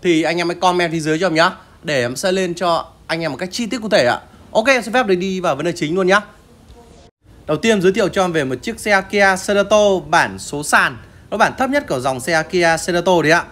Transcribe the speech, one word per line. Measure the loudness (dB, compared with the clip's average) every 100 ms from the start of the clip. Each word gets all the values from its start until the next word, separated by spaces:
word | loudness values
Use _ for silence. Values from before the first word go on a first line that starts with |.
thì | 2 0
anh | 0 -2
em | -4
hãy | 0
comment | 0 2 0
phía | -2
dưới | -2 -2
cho | 0
em |
nhá, | 2 2 0 -20 -16
để | -4 -2
em | -2 -2
sẽ | -2
lên | -2 -2 -4
cho | -2 -2 -4 -16 -8
anh | -6
em | -4
một | -6
cách | -8
chi | -6 -6
tiết | -6
cụ | 0
thể | 2 2
ạ. | 0 -6 -20 -4
Ok, | -2 2
em | 0
xin | 0
phép | -2 0
được | 0
đi | -2 -2
vào | -2 -2
vấn | -4
đề |
chính | -4 -4 0
luôn | 2
nhá. | 2 0 -20 _ -20 -20 -20 -20 -20 -20 _ _ -20 -4
Đầu | 0
tiên | 2 4
giới | 2
thiệu | 2 0
cho | 0
em | 0
về | 0
một | -2 -4
chiếc | -8 -8
xe | 0 0 0
Kia | 2 2 2 0
Cerato | 0 4 4 4 2 2
bản | 2 2 -4
số | -10 -8
sàn, | 0 2 2 -4 -20 -20 -10
nó | 0
bản | 0 0
thấp | -2
nhất | -2 -2
của | -4
dòng | -4 -4
xe | -2 -2
Kia | 0 0 2 0 -2
Cerato | -2 2 2
đấy | 4
ạ. | 2 0